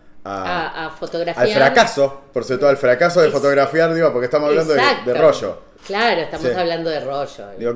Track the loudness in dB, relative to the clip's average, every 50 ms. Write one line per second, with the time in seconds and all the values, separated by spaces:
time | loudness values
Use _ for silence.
0 | -20 -20 -20 -16 -12 -10 -8 -8 -6 -6 -6 -6 -6 -8 -8 -10 -10 -12 -12 -12
1 | -12 -8 -8 -6 -6 -6 -2 0 0 2 4 4 4 4 6 4 4 4 2 0
2 | 0 0 0 -4 -16 -10 -6 -6 -4 -4 -2 0 2 2 2 2 2 2 2 4
3 | 2 2 4 4 4 4 2 2 2 2 4 2 2 2 2 0 0 2 2 2
4 | 2 2 2 0 -2 0 0 0 0 2 2 2 2 2 2 2 2 2 0 0
5 | -2 -2 0 4 4 4 4 2 -2 -8 -8 -10 -14 -20 -20 _ -12 -6 -4 -2
6 | 0 0 0 0 -2 -6 -6 -4 -4 -2 -2 -2 -2 -2 -4 -4 -4 -4 -4 -4
7 | -6 -6 -6 -6 -8 -8 -10 -14 -18 -18 -12 -8 -6 -4 -4